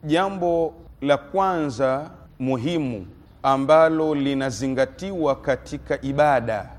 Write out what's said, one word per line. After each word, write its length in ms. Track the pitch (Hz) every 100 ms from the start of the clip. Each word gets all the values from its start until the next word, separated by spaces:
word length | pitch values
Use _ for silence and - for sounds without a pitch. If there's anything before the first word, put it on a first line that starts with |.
Jambo 680 | 156 165 196 196 175 170 165 - - -
la 160 | 139 143
kwanza 920 | - 185 190 175 151 117 135 131 156 - - -
muhimu 640 | 127 131 117 165 139 110 92 - - -
ambalo 720 | 135 135 135 156 160 160 156 147
linazingatiwa 1200 | 139 135 135 117 135 131 131 - 190 190 151 131
katika 680 | - 127 - 147 - 143
ibada 680 | 135 139 147 135 117 107 92